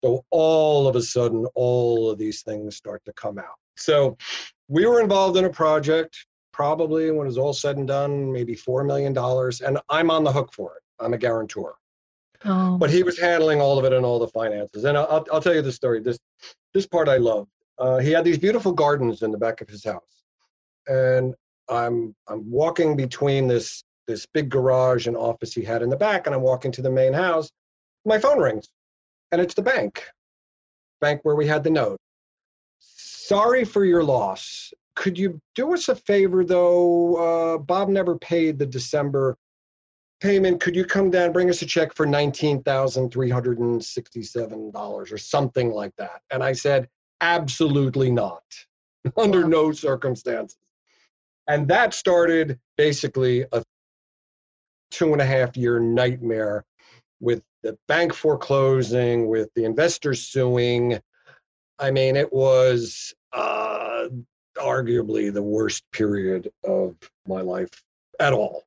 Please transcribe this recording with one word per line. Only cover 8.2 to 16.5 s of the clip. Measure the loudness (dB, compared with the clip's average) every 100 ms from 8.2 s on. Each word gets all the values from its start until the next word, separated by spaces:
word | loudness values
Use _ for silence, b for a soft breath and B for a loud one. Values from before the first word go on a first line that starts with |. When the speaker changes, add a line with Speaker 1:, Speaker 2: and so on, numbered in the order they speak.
| -4
Speaker 1:
maybe | -4 -6 -6
four | -4 -2
million | 0 0 0
dollars, | 0 0 0 0 -4
and | -4 -4 -2
I'm | 0 2
on | 2 2
the |
hook | 0 -2
for | -8 -14 -14
it. | _ _
I'm | -4
a | -2
guarantor. | -2 -2 -4 -8 -10 -14 _ _ _ _ _ _ -2
Speaker 2:
Oh. | 0 2 2
Speaker 1:
But | 4
he | 4
was | 2 0
handling | 2 4 4 4
all | 4 4
of |
it | 4
and | 2 2
all | 0
the | -2
finances. | -4 -4 -4 -8 -4 0
And | 0
I'll, | 2
I'll, | 0 0
I'll | 0
tell | 2
you | 2
the | 0
story. | -4 -2 -2
This, | -2 -6 _ _ B